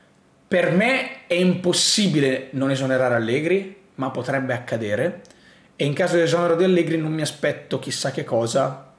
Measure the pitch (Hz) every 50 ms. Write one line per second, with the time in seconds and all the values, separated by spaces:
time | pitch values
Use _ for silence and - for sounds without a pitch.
0 | _ _ _ _ _ _ _ _ _ _ - 180 170 160 160 180 220 240 269 254
1 | - - - - - - 180 175 185 180 180 - - 180 175 - - - - -
2 | 208 180 147 151 139 135 131 131 - - - 135 135 135 139 131 135 131 131 127
3 | 131 123 120 117 113 110 117 147 151 165 180 196 196 190 - - - _ _ -
4 | 135 131 131 135 120 135 135 135 131 127 123 117 120 - 120 113 113 104 104 104
5 | 139 175 180 - - - - - - - - _ _ _ _ _ - 143 143 127
6 | 185 170 160 170 170 156 147 170 175 175 165 165 185 190 185 175 165 151 160 165
7 | 156 156 156 156 151 143 - - - 151 139 - - - - 135 - - 127 -
8 | - 143 - - 147 - 131 113 117 117 - 139 135 139 139 - - - -